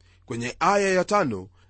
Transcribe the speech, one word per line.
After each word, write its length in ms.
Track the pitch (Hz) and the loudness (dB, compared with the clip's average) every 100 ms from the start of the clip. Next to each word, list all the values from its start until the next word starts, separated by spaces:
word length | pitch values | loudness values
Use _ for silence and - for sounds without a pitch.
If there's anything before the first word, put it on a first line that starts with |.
| _ _ - | _ _ -10
kwenye 300 | 117 120 - | -8 -8 0
aya 300 | 170 202 196 | 2 2 2
ya 140 | 185 | 0
tano, 460 | 175 208 160 98 95 _ | 2 0 0 -4 -10 _